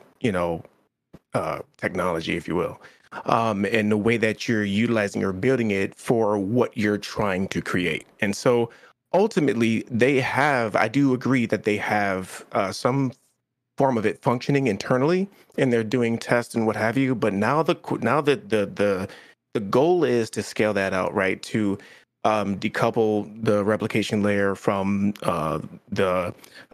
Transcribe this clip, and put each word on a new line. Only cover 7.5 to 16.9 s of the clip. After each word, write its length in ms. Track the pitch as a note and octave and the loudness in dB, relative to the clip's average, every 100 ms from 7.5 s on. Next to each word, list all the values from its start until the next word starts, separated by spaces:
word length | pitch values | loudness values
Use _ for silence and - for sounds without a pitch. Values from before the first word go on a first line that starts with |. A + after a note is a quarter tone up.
| F2 | -4
create. 460 | - F#2+ F2 D2 - _ | -4 -2 -2 -4 -8 _
And 160 | G#2 G2+ | -4 0
so 340 | C3+ A#2+ A#2 - - _ _ | 2 2 0 -6 -20 _ _
ultimately, 720 | F3 A3 F#3+ C#3 A2+ A2+ A2+ - | 2 2 2 2 2 2 0 -2
they 300 | A#2 B2+ C3+ | 2 4 4
have, 560 | A#2+ B2+ D3 C3+ A2 - | 0 0 2 2 0 2
I 100 | A2 | 2
do 280 | C3+ C#3 | 2 2
agree 320 | B2 A#2+ C3 A2+ | 2 2 0 2
that 180 | G#2+ | 0
they 140 | - G#2 | 0 -2
have, 640 | - G#2+ G2+ F#2 F#2 - - | 0 0 0 -2 -6 -12 -6
uh, 180 | A#2 F#2+ | -2 -2
some 420 | F#2+ B2 C3+ C3+ - _ _ _ _ _ - | -2 0 0 -2 -6 _ _ _ _ _ 0
form 220 | C#3 A#2 | 2 2
of 80 | G2+ | 0
it 160 | - | 0
functioning 460 | - A#2+ - C#3 C3+ | 0 0 2 2 2
internally, 600 | G2 - B2+ C#3+ F#3 G3 - _ - | -2 0 0 2 0 -2 -8 _ -2
and 140 | C3+ | 0
they're 100 | A#2 | 0
doing 340 | A2 B2+ A#2 A#2 | 0 0 0 -2
tests 380 | - A#2+ A#2 | 0 0 0
and 100 | A#2+ | -2
what 120 | A2 G2+ | 0 0
have 200 | A2 | 0